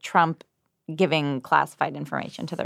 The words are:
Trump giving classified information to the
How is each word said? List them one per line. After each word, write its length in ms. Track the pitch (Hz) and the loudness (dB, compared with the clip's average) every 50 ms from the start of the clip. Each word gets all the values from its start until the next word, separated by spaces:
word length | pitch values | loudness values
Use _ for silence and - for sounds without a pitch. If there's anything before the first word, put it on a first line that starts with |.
Trump 420 | - - - 180 165 160 160 - - _ _ _ _ _ _ _ _ - 156 | -6 0 2 4 4 4 0 -4 -12 _ _ _ _ _ _ _ _ -10 0
giving 440 | 156 190 147 160 156 147 143 139 131 | 2 2 4 4 2 2 0 -2 -4
classified 520 | - - 160 143 143 147 - _ 143 135 143 | 0 2 2 2 2 0 -2 _ -4 -4 -2
information 520 | 147 156 - - - - - - - - | -6 -8 -6 -6 -6 -6 -8 -10 -10 -10
to 100 | 156 170 | -8 -6
the 80 | - - | -6 -4